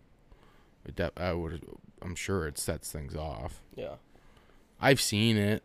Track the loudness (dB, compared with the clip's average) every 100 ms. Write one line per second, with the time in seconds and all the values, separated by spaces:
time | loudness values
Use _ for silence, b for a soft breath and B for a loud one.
0 | -20 -20 -20 b b b b b -12 -2
1 | -2 0 -2 0 -2 -6 -10 -16 -18 -12
2 | -10 -6 -2 0 0 -4 -4 -4 -6 -8
3 | -8 -6 -6 -4 -8 -10 -16 -10 -10 -10
4 | -18 b b b b b b 0 4 6
5 | 4 4 4 6 4 2